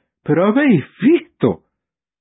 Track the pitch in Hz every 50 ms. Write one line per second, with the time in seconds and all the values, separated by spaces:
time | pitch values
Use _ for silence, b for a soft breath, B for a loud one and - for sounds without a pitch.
0 | b b _ _ - - 147 165 185 214 214 277 302 277 208 139 - - _ -
1 | 185 269 349 320 - _ _ - - 117 87 - _ _ _ _ _ _ _ _
2 | _ _ _ _